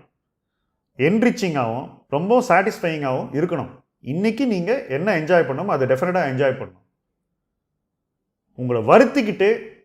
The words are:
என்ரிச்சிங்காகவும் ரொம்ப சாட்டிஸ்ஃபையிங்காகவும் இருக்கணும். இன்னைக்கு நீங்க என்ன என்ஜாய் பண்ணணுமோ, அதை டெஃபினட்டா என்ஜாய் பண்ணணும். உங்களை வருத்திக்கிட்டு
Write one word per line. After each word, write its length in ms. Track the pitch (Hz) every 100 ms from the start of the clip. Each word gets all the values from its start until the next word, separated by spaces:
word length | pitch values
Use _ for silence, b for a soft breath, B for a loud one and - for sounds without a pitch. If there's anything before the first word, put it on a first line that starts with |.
| _ _ _ _ _ _ _ _ _ -
என்ரிச்சிங்காகவும் 1040 | 139 214 240 - 185 147 113 117 143 - _
ரொம்ப 360 | 143 190 247 247
சாட்டிஸ்ஃபையிங்காகவும் 840 | 180 196 - 175 156 139 131 190
இருக்கணும். 500 | 127 175 160 98 - _ _
இன்னைக்கு 480 | - 156 214 220 262
நீங்க 380 | 190 175 269 -
என்ன 340 | 135 196 175
என்ஜாய் 240 | 151 170
பண்ணணுமோ, 220 | 135 135 196
அதை 220 | 151 127
டெஃபினட்டா 460 | 131 180 180 147
என்ஜாய் 280 | 131 139 120
பண்ணணும். 240 | 95 - _ _ _ _ _ _ _ _ _ _ _ _ _ _ _ _ _ -
உங்களை 260 | 127 120
வருத்திக்கிட்டு 960 | 110 196 254 285 214 185 196 233 - -